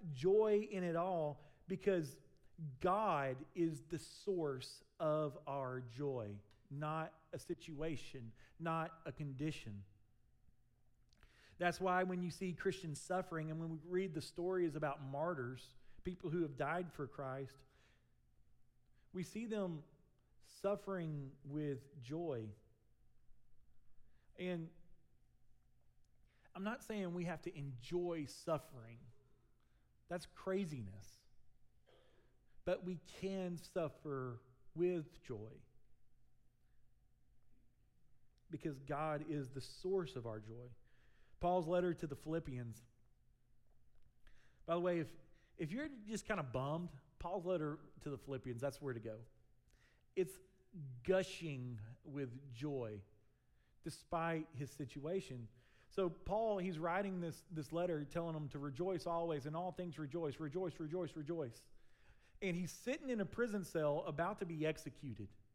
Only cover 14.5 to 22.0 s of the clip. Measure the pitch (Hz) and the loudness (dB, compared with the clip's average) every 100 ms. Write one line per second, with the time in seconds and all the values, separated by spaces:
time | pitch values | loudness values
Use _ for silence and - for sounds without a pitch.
14.5 | 185 175 147 147 147 135 139 165 160 123 | 4 4 4 0 0 -2 2 2 2 -2
15.5 | 127 - - - - - 180 175 175 160 | -4 -12 -18 -16 -6 -6 -4 0 2 2
16.5 | 135 143 170 180 - 139 - 135 135 135 | 2 2 2 0 -4 -6 -4 -4 -4 -6
17.5 | - - - - - _ - - - - | -10 -20 -20 -20 -20 _ -20 -20 -20 -20
18.5 | - - - - - - 185 175 208 226 | -20 -20 -20 -20 -20 -8 -4 -4 -2 -2
19.5 | 214 185 160 147 - - _ _ - - | 0 0 -2 -8 -20 -20 _ _ -20 -20
20.5 | - 196 202 196 190 160 147 135 - 139 | 0 2 2 2 0 0 -2 -4 -10 -4
21.5 | 147 147 135 - 151 | 0 0 -2 -6 -14